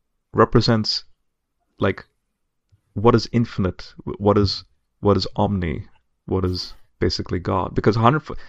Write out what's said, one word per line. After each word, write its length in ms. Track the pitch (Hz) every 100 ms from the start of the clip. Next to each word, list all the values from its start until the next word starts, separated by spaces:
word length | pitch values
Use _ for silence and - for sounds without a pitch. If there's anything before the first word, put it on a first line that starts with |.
| _ _ _
represents, 720 | 104 110 120 113 113 104 - - _ _ _ _ _ _ -
like, 260 | 101 98 - _ _ _ _ _ _ _ _
what 200 | - 110
is 140 | 117 -
infinite, 640 | 120 117 - 92 - - -
wh-, 160 | - -
what 180 | 101 101
is, 260 | 101 - - _ _ -
what 160 | 101 98
is 120 | 92 -
omni, 500 | 101 101 85 71 - _ _ _
what 200 | - 95
is 300 | 92 90 - - - -
basically 400 | 95 - - 90
God. 360 | 85 95 90
Because 220 | - - 107
a 40 |
hundred 200 | 113 156
fo-, 160 | - -